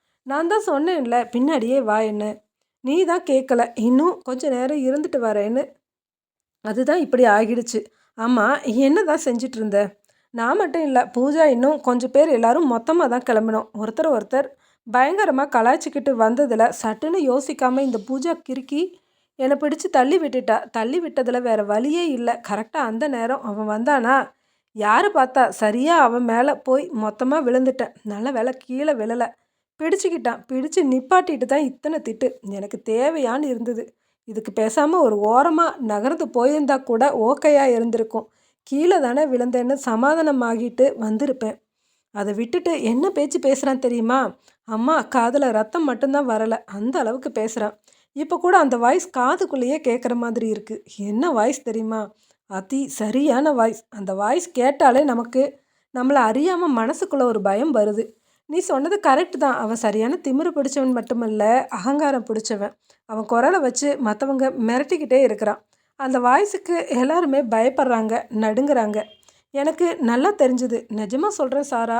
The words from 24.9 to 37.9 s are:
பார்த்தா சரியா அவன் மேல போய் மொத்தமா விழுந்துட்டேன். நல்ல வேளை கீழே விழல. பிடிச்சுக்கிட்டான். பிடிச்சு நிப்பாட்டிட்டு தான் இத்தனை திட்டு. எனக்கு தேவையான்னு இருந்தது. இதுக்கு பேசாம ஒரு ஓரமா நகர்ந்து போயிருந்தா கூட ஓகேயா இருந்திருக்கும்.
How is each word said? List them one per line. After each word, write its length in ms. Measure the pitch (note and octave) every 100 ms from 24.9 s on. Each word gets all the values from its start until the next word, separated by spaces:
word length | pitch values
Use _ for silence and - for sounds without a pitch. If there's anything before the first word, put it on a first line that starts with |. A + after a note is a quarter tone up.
| A#3 G4+
பார்த்தா 340 | E4 C4 C4 B3
சரியா 460 | - G#3+ A3+ D4 E4+
அவன் 260 | B3 A#3+
மேல 300 | A#3+ A3+ C4+ C#4
போய் 280 | - C4 F4+
மொத்தமா 420 | B3+ G#3+ G#3+ C4 D4+
விழுந்துட்டேன். 500 | B3+ B3+ C4 C4 A#3 -
நல்ல 280 | G#3+ G#3 B3
வேளை 220 | B3+ A#3+ B3+
கீழே 340 | - B3+ D4+
விழல. 320 | B3+ G#3+ A#3+ A#3+ - _ _ _ -
பிடிச்சுக்கிட்டான். 600 | D#4 F#4+ F#4+ E4 A#3 A3+ -
பிடிச்சு 340 | C4 D4 F#4
நிப்பாட்டிட்டு 600 | C#4+ B3+ C4 F#4 F4+ C#4 A#3
தான் 200 | C#4 C#4
இத்தனை 320 | C4+ D4 D#4+
திட்டு. 300 | A3+ A3 B3+ - G3
எனக்கு 280 | G3 G#3 G3+ -
தேவையான்னு 580 | A3 C#4 D#4+ B3 B3+
இருந்தது. 400 | D4+ A#3 A#3 A3+ - _ _ _ -
இதுக்கு 240 | G#3+ A3
பேசாம 480 | G3+ A3 A3+ D4 F4+
ஒரு 180 | C4+ G#3 G#3
ஓரமா 400 | A#3+ D#4+ D#4+ E4 -
நகர்ந்து 480 | A3+ G#3 B3 E4 C#4
போயிருந்தா 500 | B3 B3 D4+ C#4 C4+
கூட 220 | C4+ A3+ C#4 B3
ஓகேயா 420 | A3 C#4+ D#4 D4
இருந்திருக்கும். 600 | C4+ A#3 A#3